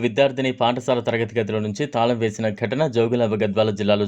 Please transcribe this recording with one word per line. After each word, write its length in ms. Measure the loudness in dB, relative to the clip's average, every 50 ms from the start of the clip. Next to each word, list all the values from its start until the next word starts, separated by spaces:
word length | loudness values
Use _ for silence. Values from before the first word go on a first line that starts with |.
విద్యార్థిని 480 | 2 0 2 2 2 2 2 0 -2 -2 0 0
పాఠశాల 400 | 0 0 0 0 0 0 0 0 0
తరగతి 280 | -2 -2 -2 -2 -2 -2 -2
గదిలో 200 | -2 0 -2 -2 -2
నుంచి 200 | -4 -4 -4 -4 -2 0
తాళం 240 | 0 2 2 2 0
వేసిన 240 | 0 -2 -2 -2 -4 -4 -2 -2
ఘటన 220 | -4 -4 0 0 -2 0 2
జోగులాంబ 400 | 2 2 2 2 2 2 0 2 0
గద్వాల 280 | 0 0 2 2 0 0 0 0
జిల్లాలో 260 | 2 2 2 2 2